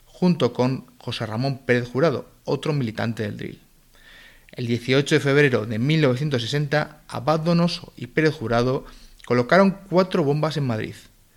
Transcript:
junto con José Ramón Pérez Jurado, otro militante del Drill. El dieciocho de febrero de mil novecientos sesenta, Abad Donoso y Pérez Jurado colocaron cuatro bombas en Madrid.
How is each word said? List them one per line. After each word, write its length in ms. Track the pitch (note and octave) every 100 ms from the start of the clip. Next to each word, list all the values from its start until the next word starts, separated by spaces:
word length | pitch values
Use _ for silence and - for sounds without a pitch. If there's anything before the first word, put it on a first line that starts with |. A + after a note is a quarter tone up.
| _
junto 480 | - F#3 F3+ B2
con 320 | - B2+ C3 - -
José 260 | - A2+ G#2+
Ramón 400 | A2 C3+ C3 -
Pérez 240 | B2 A#2+
Jurado, 400 | B2+ D#3+ B2 - _ -
otro 260 | C#3+ D#3+
militante 520 | D3 A#2 G#2+ A2+ A2
del 120 | G#2+ A#2
Drill. 240 | - - _ _ _ _ - - - - -
El 140 | - A#2
dieciocho 480 | A#2 B2 C3 C#3+ D3+
de 40 |
febrero 460 | C#3 C#3 C#3+ A#2 G#2+
de 140 | A2
mil 200 | C3 D#3+
novecientos 440 | C#3+ B2 D3+ C3
sesenta, 580 | A2+ D3 D3 D3+ - - -
Abad 320 | A#2 B2 D#3+
Donoso 500 | D#3+ E3+ E3+ - - -
y 100 | A#2+
Pérez 260 | - D#3
Jurado 520 | D3 A2 A#2 B2 C3+ - - - - -
colocaron 520 | B2 B2 F3 G3 - -
cuatro 320 | F3 F#3+ G3
bombas 360 | C#3+ D3 D#3 D3+
en 80 | C3+
Madrid. 300 | A2 A2 - - _ _